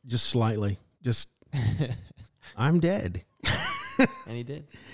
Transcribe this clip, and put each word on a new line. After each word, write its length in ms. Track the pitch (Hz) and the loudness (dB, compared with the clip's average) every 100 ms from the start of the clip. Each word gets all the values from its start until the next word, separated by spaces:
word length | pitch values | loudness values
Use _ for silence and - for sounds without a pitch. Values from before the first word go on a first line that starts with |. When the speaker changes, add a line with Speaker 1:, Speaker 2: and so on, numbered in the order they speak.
| 123 | -2
Speaker 1:
just 180 | 117 - | -2 0
slightly. 500 | 123 110 107 101 98 _ _ | 2 2 2 0 -2 _ _
Just, 260 | 123 117 - _ _ | -2 -2 -4 _ _
Speaker 2:
<laughs> 1040 | 143 117 - 135 120 - - - _ - - | 0 0 0 -2 -4 -12 -20 -20 _ -18 0
Speaker 1:
"I'm 220 | 131 170 | 4 4
dead." 440 | 165 - 87 87 - _ | 4 0 -2 -6 -12 _
<laughs> 100 | - - - 1077 - - 262 1047 - | -2 0 -2 -6 -4 2 2 2 -10
Speaker 3:
And 80 | 117 | -8
he 80 | |
did. 240 | 120 147 151 - - | -8 -10 -14 -20 -20